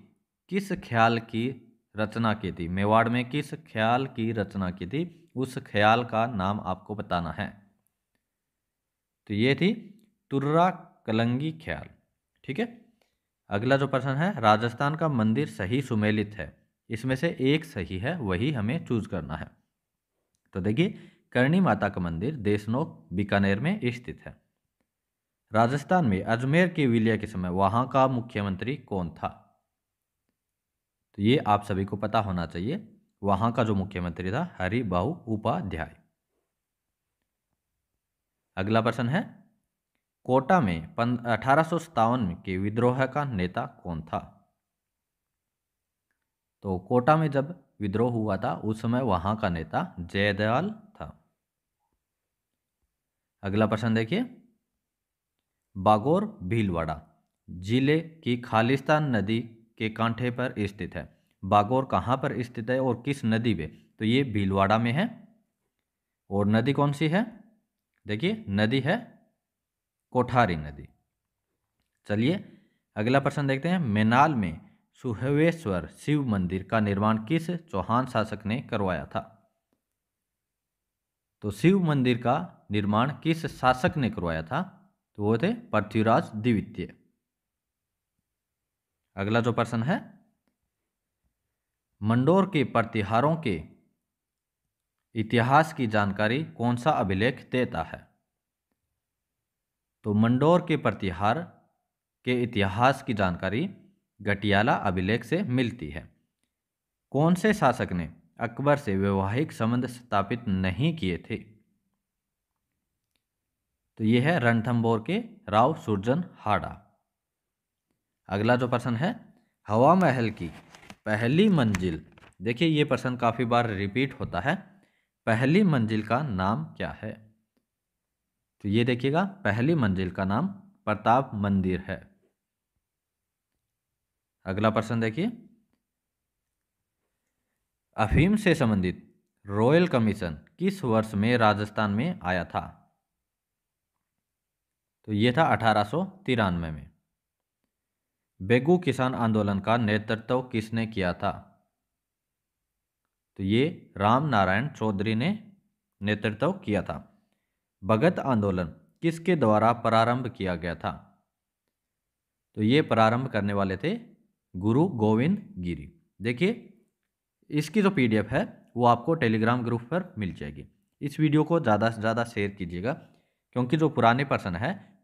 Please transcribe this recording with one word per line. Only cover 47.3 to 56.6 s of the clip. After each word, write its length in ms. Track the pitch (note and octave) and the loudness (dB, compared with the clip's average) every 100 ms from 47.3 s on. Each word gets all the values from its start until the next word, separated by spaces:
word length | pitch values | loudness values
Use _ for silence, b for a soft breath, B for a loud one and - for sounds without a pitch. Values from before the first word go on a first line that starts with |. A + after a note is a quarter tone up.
जब 320 | C#3 C#3+ F3 _ _ | 0 -4 -10 _ _
विद्रोह 300 | G#2 G#2 B2 | -2 2 2
हुआ 260 | A#2 G#2+ G2 | 0 -2 -2
था, 180 | B2 E3+ | -2 -4
उस 260 | G#2+ A2 | -4 -4
समय 200 | A#2 B2 | -2 0
वहाँ 340 | B2+ F2+ F2+ A2 | 2 0 0 -2
का 140 | G2+ | -2
नेता 460 | E2+ D#2 B2+ F3+ - | -2 -4 -6 -6 -10
जयदयाल 680 | F2 G2 G#2 G2+ G#2+ B2 G3 | -6 -2 0 0 0 0 -2
था। 560 | G#3+ - _ D#2 - _ _ _ _ _ _ _ _ _ _ _ _ _ _ _ _ _ _ _ _ _ _ | -8 -18 _ -16 -16 _ _ _ _ _ _ _ _ _ _ _ _ _ _ _ _ _ _ _ _ _ _
अगला 240 | G2 G2+ G#2+ | -2 2 2
प्रश्न 260 | A2 A#2 | 2 0
देखिए, 420 | A2+ A2+ F#3 B3+ - _ _ _ _ _ _ _ _ _ _ _ _ _ G2 | 0 0 -2 -4 -10 _ _ _ _ _ _ _ _ _ _ _ _ _ -2
बागोर 500 | F#2+ G#2+ B2 F3+ G#3+ - | 2 4 4 0 0 -8
भीलवाड़ा 580 | F2+ A2+ | -4 0